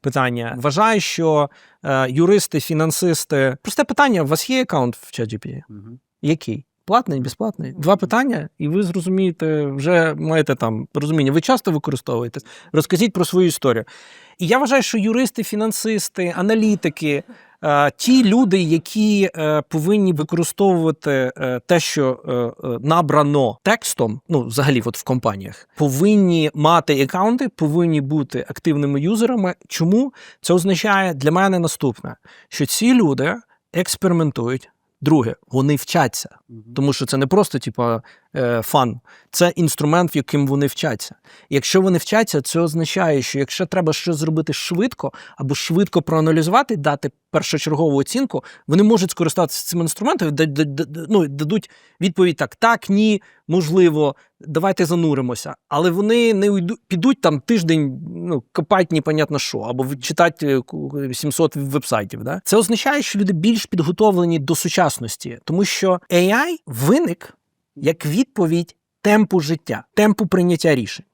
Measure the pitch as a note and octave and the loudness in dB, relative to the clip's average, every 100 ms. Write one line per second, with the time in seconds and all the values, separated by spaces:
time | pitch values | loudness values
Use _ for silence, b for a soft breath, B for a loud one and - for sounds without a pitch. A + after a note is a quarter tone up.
0 | C#3 C3+ B2+ A#2+ A#2 B2 C#3+ D3 A3 G#3+ | -2 0 -2 -2 -8 -4 -2 0 2 2
1 | - - D#3+ D3+ C#3+ b b b C#3+ C3+ | -2 -2 2 2 0 b b b -2 0
2 | C3 C3+ E3+ G3+ - D3+ - D#3 D#3+ - | 0 2 4 4 2 -4 -2 -2 0 0
3 | F3+ D#3+ - C#3+ C3+ C3 - - C#4+ A#3+ | 0 0 -2 0 0 -2 -6 -4 -2 2
4 | C#4 G3 C#3+ D#3+ - C4 B3+ D#3 B2 - | 2 2 0 -2 0 -2 0 0 -2 -4
5 | - - A2+ A2 - C3+ - G#2 A2 B2+ | -14 -8 -6 -8 -10 -14 -16 -20 -20 -20
6 | _ _ D3 D#3+ - A2+ - _ - A3+ | _ _ -2 -2 -4 -8 -10 _ -2 0
7 | A#3+ C#3 B2+ - A3 - C#3 E3+ D3+ G3+ | 0 -4 -6 -6 -6 -6 -12 -4 0 0
8 | F#3+ A3+ C4+ G#3+ D3 _ D3+ F3+ F#3+ F3+ | 2 0 0 -4 -8 _ -2 0 -2 -2
9 | F3 F#3+ F#3+ E3+ D#3+ D3+ C#3+ C#3 D3 F3 | -2 0 0 0 -2 0 -2 -2 2 2
10 | E3 D3+ D#3 D#3+ D3 C3 A2+ A2 - D3+ | 2 -2 0 0 0 0 -2 -4 -6 -4
11 | D3 D#3 C3+ D3+ - C4 - D3+ D3+ C3 | -2 0 2 2 2 0 0 -2 -2 -6
12 | - A#2+ A#2+ - - B B D#3 - E3+ | -4 -6 -6 -10 -18 B B 0 2 0
13 | A3+ F3+ F3 F3+ F3+ - C3+ A2+ - B | 0 0 0 4 2 2 0 0 -4 B
14 | B B B - E3+ B3+ C4+ C4+ - A3+ | B B B -6 0 2 2 0 0 -2
15 | G#3 A#3 B3+ - G3+ G#3 A3 G3+ A3 G#3+ | 0 0 0 -4 -6 -4 -4 -4 -4 -4
16 | - - F3 F3 G3 A3 G#3+ G3+ E3+ - | -4 -4 -4 -2 0 2 2 2 -2 -4
17 | D#3 C#3+ - A#3 B B D#3 C#3+ C#3+ - | -4 -4 -6 -20 B B 0 2 2 0
18 | - C4 G#3+ A3+ A#3 F#3+ E3 E3 - G#3+ | 2 4 6 4 4 2 2 0 0 0
19 | G#3+ G3+ F#3+ E3 D3+ D3+ - D#3+ D#3 G#3+ | 2 2 0 0 0 0 -2 -4 0 2
20 | F#3+ D#3 D3+ E3+ E3 - G3 F3 D#3+ D3+ | 2 0 -2 -2 -2 0 2 4 0 -2
21 | D3 C3+ B2+ - C3 B2 - F3 - D3+ | -2 0 -2 -4 -6 -6 0 0 2 0
22 | C3 B2+ - B2 A#2+ - C3+ A#2 C#3+ E3 | 0 -2 -4 -4 -4 -6 -8 -4 0 0
23 | D3+ D3+ C#3+ C#3+ B2 G2+ F#3+ A3+ - - | 2 2 2 2 0 0 -2 -2 -4 -2
24 | A2+ A#2 - D#3 A#2+ A2+ C#3 B2+ A2+ - | -2 -2 -2 -2 -2 0 2 0 -2 -8
25 | - B2+ A#2+ G2 G2 - _ - D3 C3+ | -4 -2 -2 -4 -12 -16 _ -2 -2 2
26 | G3 G#3+ F#3 E3+ D3+ - D#3 E3+ D#3+ C#3 | 4 4 4 2 0 0 2 2 2 0
27 | C3+ F#3 G#3 B3 C4+ - D#3 D#3+ F3 D3+ | 0 0 0 0 -4 -2 0 2 2 0
28 | C3+ D3+ C3+ C3 - - E3+ D3 C#3+ C#3 | 0 -2 -2 -6 -8 -4 -2 0 0 0
29 | D#3+ A3 A#3 B3 F#3 F3 _ - E3 G#3+ | 0 0 0 0 -2 -4 _ -2 2 2
30 | C4+ B B B - F3+ F#3 F3+ A3 G3 | 0 B B B 0 2 2 0 2 2
31 | F#3+ C#3+ C#3+ F3 G3 F#3 E3 - C3+ - | 0 0 0 2 2 2 -2 -2 -2 -2
32 | - F3 b b b - C#3 - A#3 B3+ | -12 -16 b b b -6 -4 0 4 4
33 | E3+ C3+ D3 A3+ _ _ _ E3 F#3 - | 4 2 -2 -4 _ _ _ -6 -4 -2
34 | F#3+ E3+ D#3 A#2+ A#2 C3 - _ _ _ | 0 2 0 -2 -4 -4 -8 _ _ _
35 | B2+ D#3 A2+ - _ C3 C#3 C#3+ - E3+ | 2 4 2 -6 _ 0 2 0 0 0
36 | C3 - - _ _ A#2 A2 B2 C#3 C3 | 0 -2 -12 _ _ -20 -10 -2 0 0
37 | C3+ C3+ C3+ F#3+ G3 C#3 - A#2 A#2+ A2+ | -2 -2 2 2 2 -2 -6 -2 -2 -2
38 | b b b C#3 B2 A#2 A2 D3 B2 A#2+ | b b b -4 0 -2 0 2 2 -2
39 | b b b - F3 E3+ D#3+ - D3+ E3+ | b b b 0 0 2 0 0 2 2
40 | F3 D3 - C#3+ C#3 C#3 C#3+ - D#3 A2 | 2 -2 -2 -2 0 0 -2 -2 -6 -6
41 | - - b b b C#3 - F#3+ F#3+ F3 | -10 -16 b b b -2 2 2 2 0
42 | - G#3+ A3+ D3+ - E3 E3+ D#3+ D#3+ F#3+ | 0 0 0 -2 -2 -2 0 -2 -4 -2
43 | F3 C#3+ A#2+ C#3 C3+ - F#3 F#3+ D#3+ D3 | 0 0 -2 -4 -4 -4 -4 0 0 -2
44 | F3+ D3+ D#3+ D#3+ D#3 C#3+ - F3 B3 - | -2 -2 -2 -2 -2 -6 -4 -2 -2 -4
45 | C3+ B B - C3+ C#3+ - E3 G3 F3 | -10 B B -8 -6 -4 0 0 2 0
46 | - D#3+ D#3 D#3+ D#3 A#3+ C#4 G3 C#3+ D3 | 0 0 2 2 2 2 0 -2 -2 -2
47 | C#3+ _ _ D#3 - D3+ D#3 D3 D#3+ C#3 | -6 _ _ -4 -2 -4 -2 0 2 2
48 | - B3 C4+ C#3 B B - E3 G#3+ A3+ | 0 -2 -4 -6 B B 0 4 4 4
49 | F#3 - E3 - D#3+ - - F3 E3 - | 0 -2 -2 0 -2 -4 -6 -4 -4 -2
50 | A#3+ F4+ E3 D3 D#3+ C#3 D3+ C#3 C3+ D#3 | -2 -2 -2 0 0 0 -2 -2 -8 -8
51 | D#3+ G#3 D3+ C#3+ D3+ A3 - b b b | 0 2 2 -4 -2 -2 -4 b b b
52 | F3+ E3+ F3+ D#3 C#3 - A3+ A3+ - G3 | -4 2 2 2 -6 0 2 2 0 2
53 | G#3+ G3+ b b - F3 D3+ F#3 F3 D3+ | 2 0 b b -2 -2 2 4 4 4
54 | D3 - b _ - D#3 G3 F#3+ E3 E3+ | 0 -2 b _ -6 -2 0 0 0 2
55 | E3 C3+ B2 A#2+ C#3+ - _ D3 F3+ E3+ | 2 0 -2 -6 -10 -16 _ 0 0 0
56 | G#3 A#3+ A#3 G3+ G3+ G3 F3 A3+ _ F3+ | 2 2 4 2 2 2 -2 -8 _ 0
57 | A#3 - - C#3+ - A#3 E3 D#3+ C#3+ C3 | 0 2 0 0 0 0 2 0 0 -6
58 | E3 F3 F3 D3 _ - D#3 F#3+ F3+ D#3 | -12 -10 -6 -6 _ -6 0 2 2 0
59 | D#3 D#3 D3 C#3+ - B2 A2 B2 C3 C#3 | 0 0 0 -2 -4 -8 -6 -4 -4 -4
60 | A#2+ D#3+ E3+ - D3 C3+ - D#3 C#3 C#3+ | -6 2 0 2 -2 -2 -2 -12 -10 -8
61 | C3+ B2 D3 - D#3 C#3+ C#3 C#3+ - A2+ | -8 -6 -6 0 -2 -2 -4 -4 -2 -4
62 | G2+ A#2 A#2 F3 - G#3 F#3+ A3+ C4+ D4 | -4 -10 -8 -8 0 0 2 -2 0 -2
63 | - G3+ G3 E3 G3 A3+ - F3+ D#3 F3 | -2 -2 0 2 0 0 -2 -2 -2 2
64 | G#3+ F3+ F3 E3 C3+ D#3+ F3 - D#3+ - | 2 4 2 0 0 -2 0 0 0 0
65 | A2+ - C3+ A#2 - E3+ G3+ - F#3+ F3+ | -10 -10 -12 -12 -4 0 0 0 0 0
66 | _ F3 F#3 A3+ D#4+ E4 - A#2 C#3 C4+ | _ 2 4 2 -2 -6 -10 -2 2 2
67 | E4+ - - _ _ _ _ - C#3+ D#3+ | 2 -6 -14 _ _ _ _ -4 -2 -2
68 | D3+ F3 - - E3 E3+ F3 _ _ _ | -2 -2 -2 0 0 0 -4 _ _ _
69 | G#3 G#3+ G#3 F#3 D3 E3 - A2 - - | 2 2 4 0 0 -6 -6 -10 -4 2
70 | G#3+ G3 G3 F#3 F3+ E3+ E3 C3+ G#2 - | 2 2 0 2 2 2 2 2 -2 -12
71 | _ | _